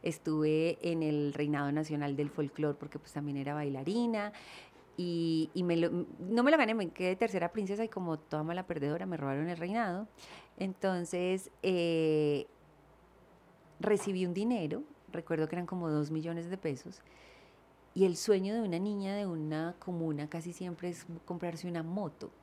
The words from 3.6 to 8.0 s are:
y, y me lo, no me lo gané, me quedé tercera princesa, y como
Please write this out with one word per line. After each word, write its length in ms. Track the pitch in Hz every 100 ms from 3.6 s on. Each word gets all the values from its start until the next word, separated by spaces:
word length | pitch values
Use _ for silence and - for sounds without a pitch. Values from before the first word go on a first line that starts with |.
| 147 135 139 220 240 220 208 208 - - - - - -
y, 540 | 180 170 165 160 160
y 100 | -
me 120 | 175 170
lo, 140 | 170 175 - -
no 240 | 180 226
me 80 | 254
lo 40 | 311
gané, 180 | 220
me 140 | 226 175
quedé 260 | - 185 190
tercera 340 | 226 190 170
princesa, 320 | 220 190 202
y 60 | 226
como 280 | 208